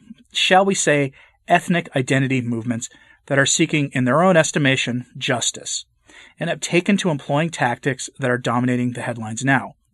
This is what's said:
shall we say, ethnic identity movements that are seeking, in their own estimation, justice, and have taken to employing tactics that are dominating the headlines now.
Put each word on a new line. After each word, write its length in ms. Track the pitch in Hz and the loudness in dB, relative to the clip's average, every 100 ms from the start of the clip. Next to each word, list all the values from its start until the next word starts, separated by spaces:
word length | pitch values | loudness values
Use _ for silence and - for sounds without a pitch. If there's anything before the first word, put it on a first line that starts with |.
| - - _ | -20 -20 _
shall 320 | - - 185 196 | -2 4 6 6
we 80 | |
say, 380 | 185 160 147 139 - - _ - | 2 2 2 0 -6 -20 _ 0
ethnic 400 | 175 - 175 165 139 | 0 2 -2 -2 -2
identity 460 | 131 135 135 131 | 0 0 2 -2
movements 480 | 120 113 113 117 - _ _ _ - | -2 -4 -4 -6 -8 _ _ _ -2
that 100 | 139 | 0
are 80 | 135 | 2
seeking, 460 | - 160 151 139 | 2 0 0 -2
in 120 | 135 127 | 0 2
their 180 | 147 | 4
own 120 | 185 165 | 4 4
estimation, 680 | 151 170 135 131 131 123 - 135 | 2 2 2 0 -2 -6 -8 -8
justice, 720 | 139 117 - - - - - _ _ - - - | -4 -2 -4 -6 -10 -12 -12 _ _ -20 -18 -8
and 100 | 165 | -6
have 120 | 156 | -6
taken 360 | - 175 190 202 | -2 0 2 2
to 140 | 185 | 0
employing 400 | 143 - 143 165 | -4 -2 -2 -2
tactics 580 | - 127 120 143 131 - - | -2 -2 -2 -4 -6 -8 -4
that 140 | 127 | -2
are 80 | 123 | -2
dominating 540 | 127 120 123 123 123 | 0 0 0 0 -2
the 100 | 120 | -4
headlines 420 | - 117 110 113 135 | -8 -8 -8 -4 0
now. 300 | 127 98 - _ | 0 -2 -16 _